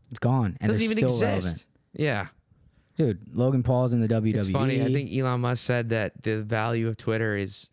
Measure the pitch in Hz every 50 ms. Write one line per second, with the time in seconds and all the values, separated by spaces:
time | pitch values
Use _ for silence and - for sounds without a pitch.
0 | _ _ 123 - - 120 131 131 113 95 85 - - 107 110 214 226 220 214 220
1 | 131 127 123 117 - - 98 95 92 90 82 - - _ _ _ _ _ - -
2 | 151 147 120 104 92 73 - _ _ _ _ _ _ _ _ _ _ _ _ -
3 | 160 123 101 87 - - 76 101 123 131 139 127 120 131 127 123 127 123 120 120
4 | 113 107 113 113 107 110 104 107 101 95 98 139 135 135 131 131 135 131 131 143
5 | 139 - 82 131 131 127 123 123 120 123 123 120 - - 123 120 117 113 113 113
6 | 104 92 - - - 113 110 110 107 104 113 110 107 113 117 117 113 113 110 -
7 | - 117 110 110 113 110 104 101 98 95 98 - - -